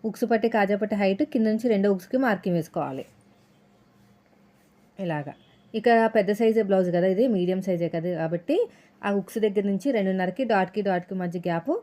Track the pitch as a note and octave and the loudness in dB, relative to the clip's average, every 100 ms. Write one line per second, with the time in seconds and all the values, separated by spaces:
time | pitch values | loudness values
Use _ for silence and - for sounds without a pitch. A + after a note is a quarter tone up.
0 | A3 G3+ A3+ A3+ A3+ A3+ G3 G3+ G#3 G#3 | -8 -4 0 0 2 0 0 0 -2 0
1 | G3 G3 D4+ A#3+ A3 A3 B3 G#3 G3+ F#3+ | 0 0 -2 0 0 0 0 2 2 0
2 | - C4 C4 G3 G3 F3 D#3+ F3+ C#3 C3+ | -2 0 0 0 0 -2 -2 -6 -6 -6
3 | - _ _ _ _ _ _ _ _ _ | -12 _ _ _ _ _ _ _ _ _
4 | _ _ _ _ _ _ _ _ _ - | _ _ _ _ _ _ _ _ _ -8
5 | F#3 D3+ C#3+ - _ _ _ A3 A3+ A#3 | -4 -4 -6 -14 _ _ _ 0 4 6
6 | A3+ A3+ G3 G#3 A3+ A3 G3+ F#3+ F3+ F3 | 6 2 2 2 2 2 2 2 2 2
7 | F#3 F#3+ B3+ G3+ F3 F#3 F#3+ F3 E3+ E3 | 2 2 2 2 0 -2 -2 -2 -2 -2
8 | E3+ E3+ D#3+ E3+ F3 E4 A#4+ - _ _ | -4 -4 -2 -4 -2 -2 -2 -6 _ _
9 | G3+ G3+ F#3+ A#3 G#3 G3+ G3+ G3 C#4 A#3 | -4 -4 -4 -2 0 0 -2 -2 0 0
10 | F#3+ F#3+ F3+ F#3 B3+ G#3 F#3 - G3+ F3+ | 0 0 -2 -4 0 0 0 -2 -2 -2
11 | F3 F#3+ F3 F3 F3 E3+ E3+ G4 | -4 -6 -6 -4 -4 -4 -2 -6